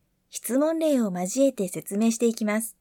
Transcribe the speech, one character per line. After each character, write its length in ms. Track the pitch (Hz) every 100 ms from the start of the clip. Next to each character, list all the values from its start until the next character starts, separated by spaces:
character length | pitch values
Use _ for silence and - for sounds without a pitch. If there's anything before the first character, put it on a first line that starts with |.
| _ _ _
質 260 | - - 247
問 220 | 302 330
例 200 | 320 269
を 120 | 220
交 340 | 180 185 247 269
え 60 |
て 160 | 262 185
説 280 | 165 - 196
明 140 | 226
し 80 | 226
て 80 | 233
い 80 |
き 100 | 226
ま 160 | 214 208
す。 160 | 220 -